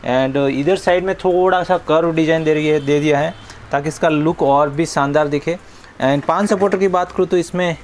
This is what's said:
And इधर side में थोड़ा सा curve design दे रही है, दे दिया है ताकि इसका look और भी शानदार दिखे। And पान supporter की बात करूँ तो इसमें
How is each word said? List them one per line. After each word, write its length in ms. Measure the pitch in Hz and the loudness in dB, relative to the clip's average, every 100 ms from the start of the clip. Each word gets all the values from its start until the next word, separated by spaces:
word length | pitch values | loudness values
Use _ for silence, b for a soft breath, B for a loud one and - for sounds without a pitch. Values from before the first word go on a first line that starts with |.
| - | 0
And 220 | 127 135 139 139 | 0 0 0 0
इधर 260 | 135 143 190 | 0 0 0
side 260 | - 180 | 2 0
में 100 | 185 180 | 0 -2
थोड़ा 460 | 185 180 185 180 | 0 2 2 0
सा 140 | 175 180 | 0 -2
curve 360 | - 156 170 | 0 0 2
design 300 | 160 156 160 | 0 0 2
दे 100 | 156 | 2
रही 140 | 151 151 | 0 2
है, 120 | 151 | 0
दे 200 | 139 147 | 2 0
दिया 180 | 151 143 | 2 0
है 160 | 156 - B B - | 0 -6 B B -4
ताकि 160 | 143 147 | -4 -4
इसका 200 | - 170 | -2 0
look 340 | 151 156 170 | 2 0 0
और 260 | 139 139 147 | 2 4 2
भी 140 | 139 165 | 0 -2
शानदार 420 | - 139 147 151 | 0 0 0 0
दिखे। 280 | 143 160 170 B B B - | -2 -4 -6 B B B -4
And 220 | 131 143 | 0 0
पान 220 | 139 170 208 | 0 0 2
supporter 320 | 202 202 190 | 2 2 2
की 100 | 196 | 0
बात 220 | 180 180 | 0 -2
करूँ 140 | - 180 | -2 0
तो 100 | 180 | 0
इसमें 400 | 170 180 180 156 | -2 -2 -2 -4